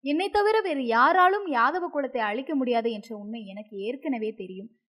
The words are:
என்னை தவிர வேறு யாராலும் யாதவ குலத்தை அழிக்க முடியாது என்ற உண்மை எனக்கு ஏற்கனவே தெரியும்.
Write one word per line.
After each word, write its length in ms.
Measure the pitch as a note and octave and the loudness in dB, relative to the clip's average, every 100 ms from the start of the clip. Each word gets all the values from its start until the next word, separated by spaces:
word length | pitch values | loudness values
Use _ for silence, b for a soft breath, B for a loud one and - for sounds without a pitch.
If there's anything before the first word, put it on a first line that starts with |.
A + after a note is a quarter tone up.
என்னை 240 | C4+ D4+ G4 | 0 0 2
தவிர 260 | G#4 G#4 A4 | 2 4 2
வேறு 220 | F#4+ C#4 A#3+ | 0 -2 0
யாராலும் 600 | A3+ C4+ F4+ F4+ G4+ G4 | 4 6 6 6 4 0
யாதவ 380 | B3 A#3+ F4 E4+ | 2 2 0 -4
குலத்தை 340 | D4 B3+ B3+ | -4 -4 -2
அழிக்க 300 | G#3 A3 C4+ D4 | -2 -2 -2 -2
முடியாது 340 | B3 A#3 A3+ | 2 2 0
என்ற 180 | G#3+ - G#3+ | -4 -10 -12
உண்மை 260 | G#3 A#3 G3 | -10 -12 -12
எனக்கு 300 | G3 G#3+ G3+ | -14 -12 -8
ஏற்கனவே 540 | G#3 C4+ D#4 B3 A3 | -8 -6 -6 -4 -4
தெரியும். 380 | G#3+ F#3 F#3+ G#3+ _ | -6 -12 -12 -16 _